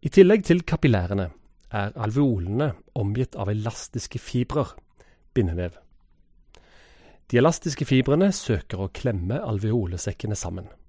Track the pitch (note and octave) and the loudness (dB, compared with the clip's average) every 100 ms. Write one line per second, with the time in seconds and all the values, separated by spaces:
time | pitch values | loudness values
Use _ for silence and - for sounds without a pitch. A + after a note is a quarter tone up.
0 | D#3 - F3+ G#3+ - E3+ - E3 D3 G#2 | 4 8 8 8 4 0 2 0 2 2
1 | F2 G2+ E2+ - _ _ - G#2+ G2+ - | 0 -2 -4 -8 _ _ -8 -6 -4 -4
2 | G#2+ A#2+ C#3+ G#2 F2 A2 D3 - - - | -4 0 2 0 -2 -2 -2 -4 -10 -6
3 | G2+ A2 B2+ - G2+ G#2+ A2 - - A#2+ | -4 -2 -4 -4 -4 -2 -4 -8 -10 -10
4 | - A#2+ - B2 B2 D#3 A2+ - _ _ | -8 -12 -4 -4 -2 -2 -4 -8 _ _
5 | _ _ _ - F#2+ E2+ F2 - _ _ | _ _ _ -2 -2 -2 -8 -10 _ _
6 | _ _ _ _ _ - _ - _ _ | _ _ _ _ _ -20 _ -20 _ _
7 | - _ _ A#2+ D3 E3 E3+ C#3+ C#3+ C3 | -20 _ _ 2 4 2 -8 -8 0 2
8 | C3 D3 G3 F#3 - G2+ - F#2 F#2+ - | 4 2 2 0 -2 -4 -4 -8 -8 -4
9 | B2 G2 F2 C3+ G3 G#2 G#2+ A#2 F#2 F2+ | -4 -4 -4 -4 -4 -4 -2 -2 -4 -6
10 | - G2 G#2+ G#2 - F2+ F#2+ - | -8 -8 -8 -6 -6 -10 -14 -20